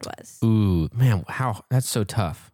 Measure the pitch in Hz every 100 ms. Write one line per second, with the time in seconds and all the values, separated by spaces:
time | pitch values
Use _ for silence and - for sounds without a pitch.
0 | - - - - 113 110 101 87 78 117
1 | 131 101 - - 131 110 - 127 123 120
2 | 101 - 87 73 -